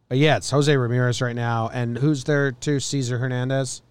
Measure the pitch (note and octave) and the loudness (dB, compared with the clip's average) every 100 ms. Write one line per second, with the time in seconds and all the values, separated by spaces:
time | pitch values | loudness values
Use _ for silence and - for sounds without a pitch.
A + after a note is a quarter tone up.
0 | - C3 D3+ C3 - C#3 D3 C#3+ A#2+ B2 | -4 2 4 2 2 2 4 2 2 2
1 | B2 A#2+ B2 A#2+ A#2 A#2 A2+ B2+ A#2 A#2+ | 2 0 -2 -2 -2 -2 -2 -4 -4 0
2 | C#3+ D3 B2+ C#3+ C#3 B2 D3+ C#3+ - C#3+ | 0 0 0 0 0 -2 -2 -2 -2 -2
3 | A#2+ B2 B2+ B2+ B2+ C3+ B2+ - - | -2 -2 -2 -2 -2 -2 -2 -8 -16